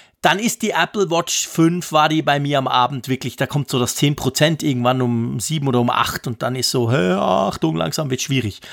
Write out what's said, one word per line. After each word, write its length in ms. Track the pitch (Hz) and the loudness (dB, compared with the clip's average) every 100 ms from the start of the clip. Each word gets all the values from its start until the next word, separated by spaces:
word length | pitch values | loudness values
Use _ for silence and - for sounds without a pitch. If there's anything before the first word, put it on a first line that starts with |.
| - _ | -20 _
dann 180 | 165 180 | 2 2
ist 220 | 233 - | 0 -2
die 80 | 208 | -2
Apple 400 | 160 170 214 180 | 0 -2 0 0
Watch 360 | 165 170 - - | 0 0 -4 -4
fünf, 460 | - 160 175 - | 2 2 2 0
war 160 | 156 156 | 2 4
die 140 | 156 | 2
bei 180 | 147 143 | 0 0
mir 180 | 143 139 | 2 0
am 80 | 131 | 2
Abend 400 | 127 123 139 123 | 2 2 0 -4
wirklich, 300 | 131 - - | -4 -4 -4
da 100 | 135 | -4
kommt 240 | 143 135 | -2 -2
so 80 | 135 | 0
das 160 | 120 - | 0 0
zehn 220 | 143 147 | 0 2
Prozent 480 | 135 - 156 156 151 | -2 2 0 2 0
irgendwann 360 | 123 120 127 | 0 2 2
um 380 | 123 117 117 131 | 0 0 -2 -4
sieben 300 | - 156 139 | -4 -2 0
oder 120 | 123 | 2
um 100 | 120 | 2
acht 360 | 120 117 - - | 2 -2 -4 -8
und 160 | 113 | -6
dann 140 | 123 127 | -6 -4
ist 160 | 117 | -2
so, 180 | 131 117 | 0 2
hä, 220 | 135 180 | 2 2
Achtung, 640 | 185 - - 196 - 160 160 | 0 2 2 0 0 -2 0
langsam 340 | 165 - 143 | -2 -4 -4
wird 120 | 127 | -4
schwierig. 400 | - 135 107 - - | -2 -2 -2 -8 -16